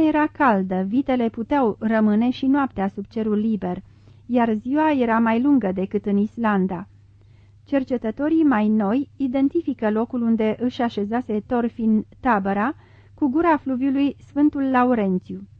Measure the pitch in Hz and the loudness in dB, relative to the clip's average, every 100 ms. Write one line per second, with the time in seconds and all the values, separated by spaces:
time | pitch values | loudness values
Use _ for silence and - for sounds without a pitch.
0 | 311 302 302 - 269 196 190 185 190 247 | 4 2 0 0 2 2 0 -2 -2 -2
1 | 277 254 226 226 214 294 226 - 220 220 | 0 0 -2 -4 -2 0 0 0 -2 2
2 | 214 208 247 - 269 277 269 - 196 202 | 2 2 0 0 0 0 0 -4 -6 -6
3 | 202 226 220 208 220 208 180 180 - - | -10 -4 -2 0 0 -2 -4 -8 -12 -20
4 | - - - 247 233 214 247 294 311 277 | -20 -18 -2 0 2 0 -2 0 2 2
5 | 233 226 226 226 285 269 190 185 190 202 | 2 2 2 2 2 2 2 -2 -4 -4
6 | 208 202 214 - 220 196 185 180 - - | 0 0 0 -2 0 0 0 -4 -12 -20
7 | - - - - - - - 277 254 240 | -20 -20 -20 -20 -20 -20 -4 -2 -2 -4
8 | 220 220 302 320 294 214 214 220 196 262 | -4 -4 0 2 4 2 2 0 0 -2
9 | 294 - 269 269 277 339 311 - 214 214 | -4 -6 -4 0 0 0 -4 -4 -2 -2
10 | 240 254 233 220 214 - 247 - 233 208 | -2 -2 0 2 0 -2 -4 -2 -4 -4
11 | 202 240 247 208 - 247 233 - 220 214 | -4 -4 -4 -6 -2 -2 -2 -2 0 0
12 | - - 262 208 196 202 240 - - - | -2 -4 0 0 0 -2 -2 -6 -14 -20
13 | - - 294 294 339 302 269 254 277 269 | -18 -4 -2 2 2 2 0 -2 0 0
14 | 285 - - 285 302 285 269 254 247 233 | 0 -2 -6 0 0 2 0 2 2 2
15 | 196 185 - 190 202 | 0 -2 -4 -16 -16